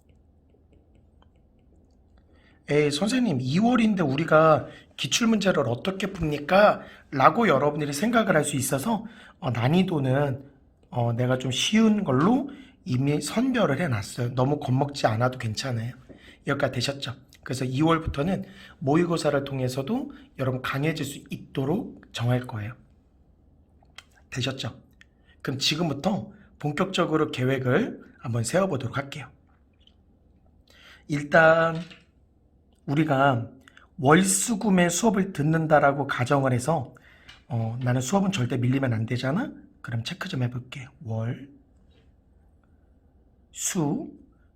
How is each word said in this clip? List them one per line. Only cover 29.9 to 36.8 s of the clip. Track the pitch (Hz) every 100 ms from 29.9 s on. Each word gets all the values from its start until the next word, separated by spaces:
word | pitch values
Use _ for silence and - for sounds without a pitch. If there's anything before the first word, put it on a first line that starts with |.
| _ _ _ _ _ _ _ _ - - - -
일단 | 147 147 170 160 165 165 165 - - _ _ _ _ _ _ _ _ -
우리가 | 139 156 135 139 123 110 - - - _ -
월수금의 | 131 165 190 190 - 208 220 185 175
수업을 | 170 233 196 190
듣는다라고 | - 147 160 156 151 147 143 139
가정을 | - 123 143 135
해서, | 123 123 160